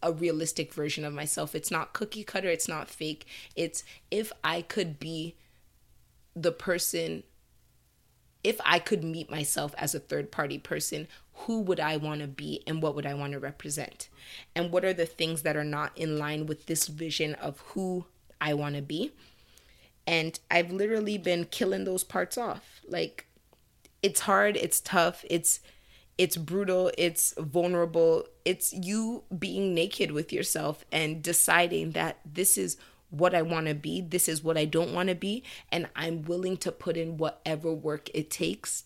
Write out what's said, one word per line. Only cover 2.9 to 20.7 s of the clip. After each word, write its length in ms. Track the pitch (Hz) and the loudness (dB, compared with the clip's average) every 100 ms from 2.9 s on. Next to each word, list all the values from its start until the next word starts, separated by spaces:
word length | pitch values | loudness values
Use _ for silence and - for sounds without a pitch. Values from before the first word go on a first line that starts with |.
| - 156 151 - - - - | -6 -6 -6 -10 -18 -10 -4
It's, 260 | 165 - - - - | -4 -4 -10 -18 -4
if 180 | 139 127 - | -4 -4 -4
I 180 | 156 170 | -2 -2
could 380 | 170 214 170 143 | -2 -2 -2 -4
be 340 | 160 160 165 - _ _ _ _ _ _ _ _ _ 170 | -8 -6 -6 -10 _ _ _ _ _ _ _ _ _ -2
the 160 | 165 | -2
person, 720 | 165 - 175 - 170 165 165 - _ _ _ _ _ _ _ _ _ _ _ | 0 -2 0 0 0 -2 -6 -10 _ _ _ _ _ _ _ _ _ _ _
if 160 | 196 226 | 0 2
I 140 | - 175 | 4 4
could 240 | - 196 | 4 0
meet 260 | 160 160 147 | 0 -6 -6
myself 460 | 151 147 - 147 - | -4 -2 -2 -2 -4
as 160 | 151 | -4
a 60 | 151 | -4
third 320 | - 147 147 | -4 -4 -4
party 280 | - 143 139 | -4 -4 -4
person, 500 | - 156 - 151 165 - - | -6 -4 -4 -4 -8 -14 -20
who 280 | - - 226 | -10 -4 0
would 180 | 185 170 | 2 2
I 160 | 151 151 | 2 0
wanna 320 | 151 151 143 | -2 -4 -6
be 340 | 135 147 147 | -8 -6 -6
and 160 | - 160 | -4 0
what 140 | 156 | 0
would 120 | 147 143 | 0 -4
I 80 | |
wanna 260 | 143 143 143 | -4 -4 -6
represent? 680 | 139 - 147 147 - - - - - - - | -8 -10 -6 -6 -6 -12 -18 -18 -18 -18 -8
And 160 | 170 175 | -4 2
what 140 | 180 | 2
are 100 | 185 | 2
the 120 | 175 165 | 2 0
things 360 | - 165 165 | 0 0 0
that 140 | 156 151 | 0 0
are 80 | |
not 340 | 151 147 147 - | 0 -2 -4 -4
in 180 | 160 151 | -2 0
line 300 | 147 156 156 | -2 -2 -2
with 200 | 156 - | -4 -2
this 200 | 160 - | 0 0
vision 480 | 151 165 147 151 - | -2 -6 -2 -2 -2
of 220 | 151 - - | -8 -8 -8
who 380 | 196 185 180 175 _ _ - | -4 -2 -2 -6 _ _ -4
I 140 | 151 | 0
wanna 280 | 147 147 143 | 0 0 -4
be? 280 | 139 156 285 - - - - - - - - _ - | -4 -4 -4 -6 -20 -20 -20 -20 -20 -20 -20 _ -2
And 320 | 165 160 - - | 0 0 -4 0
I've 220 | 170 175 | 2 2